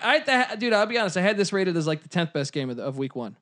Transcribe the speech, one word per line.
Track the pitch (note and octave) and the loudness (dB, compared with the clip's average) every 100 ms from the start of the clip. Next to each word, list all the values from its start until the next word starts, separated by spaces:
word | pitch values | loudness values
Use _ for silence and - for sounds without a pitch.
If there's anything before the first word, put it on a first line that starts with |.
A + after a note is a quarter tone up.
I, | A3+ D4+ | 2 2
th-, | D#4 B3+ B3 A3 | 2 2 0 -2
dude, | A#3+ | 0
I'll | G#3+ G#3+ | 2 2
be | A#3 | 2
honest. | G3+ F3+ | 0 2
I | |
had | F#3 G3+ | 2 2
this | G3 | 2
rated | G3 F#3 E3+ | 0 0 0
as, | D#3 | 0
like, | D#3 | -2
the | - | -4
tenth | F3 E3 | -2 -2
best | D3+ C#3 | -2 -4
game | D3+ C3 | -2 -4
of, | A#2+ | -4
the, | |
of | A#2+ C3+ | -6 -4
week | C3+ C3 | -6 -6
one. | A2+ - | -10 -12